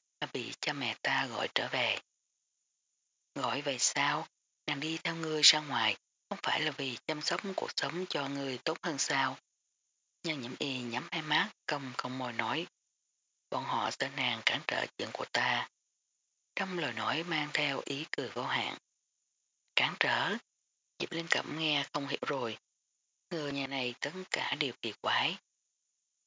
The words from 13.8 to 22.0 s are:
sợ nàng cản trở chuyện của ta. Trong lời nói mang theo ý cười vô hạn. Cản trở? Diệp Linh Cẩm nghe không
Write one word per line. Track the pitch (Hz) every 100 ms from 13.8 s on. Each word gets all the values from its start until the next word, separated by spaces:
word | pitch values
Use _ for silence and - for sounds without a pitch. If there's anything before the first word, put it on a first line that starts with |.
| 104
sợ | - 139
nàng | 139 123 113 -
cản | 113 -
trở | - - -
chuyện | 110
của | - 127
ta. | 120 123 120 - _ _ _ _ _ _ _ _ -
Trong | 190 175
lời | 143
nói | 113 107 143
mang | 175 156 147
theo | 151 143 135 -
ý | 139 160
cười | - 120
vô | 120
hạn. | 135 127 101 - _ _ _ _ _ _ _ _ _ -
Cản | 131 175
trở? | 131 120 151 226 - _ _ _ _ -
Diệp | -
Linh | 165 165
Cẩm | - - 151
nghe | 156 147 139
không | 147